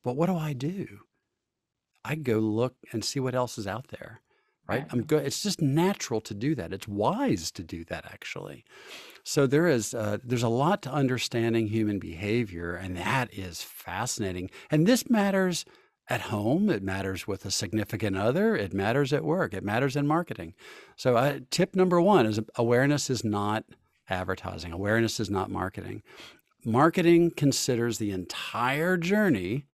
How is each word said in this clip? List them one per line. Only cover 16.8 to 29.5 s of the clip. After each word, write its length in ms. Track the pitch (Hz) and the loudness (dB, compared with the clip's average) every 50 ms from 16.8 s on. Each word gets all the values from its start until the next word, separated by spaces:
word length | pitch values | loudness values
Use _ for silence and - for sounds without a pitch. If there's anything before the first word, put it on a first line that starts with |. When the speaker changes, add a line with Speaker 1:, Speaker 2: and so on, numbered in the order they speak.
Speaker 1:
matters 460 | 98 95 95 98 95 95 95 92 - | -2 -4 -4 -2 -4 -4 -6 -6 -6
with 180 | - 98 - - | -8 -8 -8 -6
a 60 | 101 | -4
significant 680 | - - 107 87 98 110 104 - - 104 110 101 95 | -4 -4 -4 -2 -2 -2 -2 -2 -4 -4 -2 -2 0
other. 380 | 95 101 117 131 180 208 226 214 | 2 2 2 2 2 2 2 2
It 180 | 131 101 - - | 0 -2 -2 -2
matters 400 | 98 98 107 117 143 143 127 147 | 0 0 2 2 2 2 2 0
at 100 | 139 160 | 0 0
work. 300 | 151 160 190 160 101 - | 0 0 0 -2 -2 -4
It 100 | 95 92 | -6 -4
matters 320 | 101 104 120 139 139 123 | -2 0 0 0 0 0
in 120 | 147 143 | 0 0
marketing. 480 | 143 151 170 175 - - - 85 82 - _ - - - - - - - | 2 0 0 0 -4 -10 -12 -12 -14 -14 _ -20 -20 -20 -20 -20 -20 -18
So, 200 | - - 127 123 | -2 2 4 4
uh, 240 | 117 127 143 - - 123 _ | 6 4 2 0 -4 -8 _
tip 240 | - - 180 - - | 0 0 0 2 4
number 260 | 190 185 185 175 175 | 2 4 4 6 4
one 240 | 170 202 208 170 117 | 6 6 6 6 6
is 140 | 110 104 110 110 - _ | 4 2 -2 -4 -4 _
awareness 540 | - 117 117 120 123 131 143 147 139 - - | 0 2 4 4 4 4 4 2 0 0 -2
is 120 | 131 110 - | -2 -2 0
not 400 | 107 104 101 104 104 107 110 - _ - _ _ _ _ _ _ - | 0 0 0 0 0 -2 -2 -4 _ -20 _ _ _ _ _ _ -6
advertising. 640 | 95 92 92 92 92 - - 92 92 87 80 85 82 | -4 -4 -2 -4 -4 -6 -6 -10 -8 -8 -10 -8 -8
Awareness 460 | 90 98 101 110 113 117 110 - - | -4 0 2 2 2 2 0 0 -4
is 100 | 110 92 | -2 -2
not 220 | 101 95 98 101 | 0 -2 -2 -2
marketing. 500 | 98 90 92 95 - - 92 92 101 107 _ - - - - - - _ _ _ _ _ - | -4 -4 -4 -4 -6 -8 -10 -10 -10 -12 _ -18 -20 -20 -20 -20 -20 _ _ _ _ _ -4
Marketing 640 | 117 110 127 147 165 - 190 170 170 170 170 170 170 | 2 4 6 6 6 6 4 6 8 8 8 6 4
considers 680 | 165 - 147 139 127 - - - 127 117 117 120 110 107 | 2 2 2 2 2 2 0 0 0 2 0 0 -2 -2
the 100 | 113 101 | -4 -4
entire 840 | 98 92 90 - - - - - - 151 - 127 139 147 165 180 185 | -2 -4 -6 -8 -8 -8 -8 -6 -4 -2 0 0 0 0 2 2 2
journey 720 | 175 160 175 202 214 214 185 135 95 87 90 | 0 2 2 2 4 4 4 2 2 0 -2